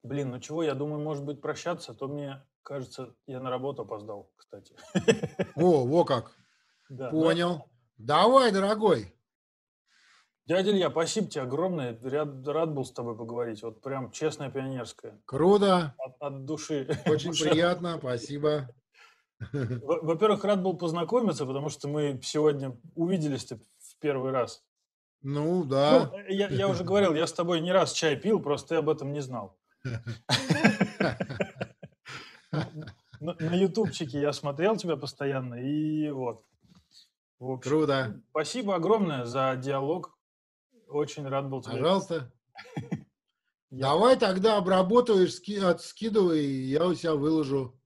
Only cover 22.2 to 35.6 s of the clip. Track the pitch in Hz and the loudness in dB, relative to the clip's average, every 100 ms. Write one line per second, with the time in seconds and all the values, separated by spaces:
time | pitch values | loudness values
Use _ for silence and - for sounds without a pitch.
22.2 | - 151 151 139 135 120 - - 170 185 | -4 2 2 2 -4 -10 -14 -4 0 0
23.2 | 151 131 - 113 _ _ - - 151 135 | 0 -4 -6 -14 _ _ -20 -6 -2 -2
24.2 | 131 131 113 - _ _ _ _ _ _ | -2 -2 -2 -6 _ _ _ _ _ _
25.2 | 139 143 151 185 147 135 143 262 190 - | -6 -2 0 0 2 4 8 8 6 -6
26.2 | - 196 202 135 196 185 180 202 190 151 | -4 -2 0 2 0 0 2 4 4 4
27.2 | 165 - 175 170 170 190 147 - 160 139 | 0 -2 0 0 4 4 4 2 0 0
28.2 | 185 220 143 143 - 165 147 151 139 143 | 2 0 2 -4 0 0 0 0 -2 -6
29.2 | 131 123 98 _ _ _ 131 117 - 113 | -6 -8 -10 _ _ _ -8 -8 -8 -12
30.2 | - 120 - 262 220 - - - 170 - | -2 -2 0 4 4 4 -2 0 -2 -2
31.2 | - 123 - - - _ - _ - - | -8 -6 -8 -8 -14 _ -20 _ -18 -18
32.2 | - - _ 151 - 156 156 - _ - | -18 -20 _ -6 -6 -10 -16 -18 _ -12
33.2 | 156 170 160 175 190 - 214 - 151 143 | -10 -4 -2 2 2 2 -2 -2 -6 -2
34.2 | 147 139 143 143 185 220 175 151 139 - | -2 -2 -6 0 0 0 -2 -4 -6 -6
35.2 | 139 135 127 120 | -4 -4 -6 -6